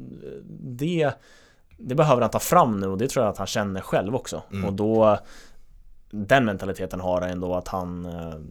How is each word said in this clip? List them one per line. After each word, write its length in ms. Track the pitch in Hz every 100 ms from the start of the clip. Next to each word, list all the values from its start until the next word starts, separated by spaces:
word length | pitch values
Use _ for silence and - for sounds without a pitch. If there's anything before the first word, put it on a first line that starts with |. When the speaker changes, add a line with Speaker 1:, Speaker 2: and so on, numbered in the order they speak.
| 127 - - - - -
Speaker 1:
det, 520 | 135 123 151 170 147 - _ - _ _ _ -
det 180 | - 127
behöver 260 | 151 123
han 100 | 110
ta 80 | 110
fram 400 | - 180 143 104
nu, 80 | 95
och 100 | 95
det 100 | 127
tror 180 | - 110
jag 60 |
att 60 | 95
han 100 | 95
känner 340 | 113 101 95
själv 340 | - 151 95 123
också. 280 | - 78 -
Speaker 2:
Mm. 140 | 98 95
Speaker 1:
Och 80 |
då, 460 | 98 107 110 107 104 - - - - - - - - -
den 340 | 104 98 131 117
mentaliteten 540 | 92 95 92 92 92
har 220 | 92 90
han 80 | 90
ändå, 260 | 90 90 90
att 120 | -
han, 380 | 95 90 87 87
eh, 280 | 85 82 80 76